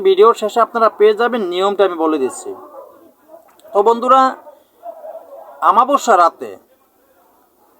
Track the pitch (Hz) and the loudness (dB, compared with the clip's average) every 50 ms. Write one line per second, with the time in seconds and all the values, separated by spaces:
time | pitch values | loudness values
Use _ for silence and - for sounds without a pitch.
0 | 196 190 190 180 208 226 226 - 220 202 - 240 226 226 - 233 226 214 - - | 2 2 4 6 6 4 4 2 -2 -4 -2 -2 -2 -2 0 0 0 0 0 2
1 | 208 214 214 202 233 240 233 240 202 175 175 180 190 202 202 185 202 190 180 160 | 2 2 2 2 0 -2 -2 -4 -6 -4 -4 -2 -2 -2 0 0 0 0 0 -2
2 | 160 160 156 147 127 120 110 - - 101 95 90 - - - - - - - _ | -2 -2 -2 -2 -2 -4 -6 -8 -14 -16 -16 -16 -18 -20 -20 -20 -20 -20 -20 _
3 | _ _ _ _ _ _ - - _ _ _ _ - - - 202 202 220 233 233 | _ _ _ _ _ _ -20 -20 _ _ _ _ -16 -6 -2 0 2 2 0 0
4 | 233 262 262 262 262 262 - - - - - - _ _ _ _ - 679 - - | 0 2 2 4 2 2 -2 -6 -16 -20 -20 -20 _ _ _ _ -20 -20 -18 -18
5 | - - - - - - - - - - - - - 165 190 214 247 240 285 269 | -18 -18 -18 -18 -18 -20 -20 -20 -20 -20 -12 -6 -2 0 0 0 0 0 0 -2
6 | - 247 214 180 175 165 - - 131 107 95 - _ _ _ _ _ _ _ _ | 0 2 2 4 2 2 0 -4 -16 -18 -18 -20 _ _ _ _ _ _ _ _
7 | _ _ _ _ _ _ _ _ _ _ _ _ _ _ _ _ | _ _ _ _ _ _ _ _ _ _ _ _ _ _ _ _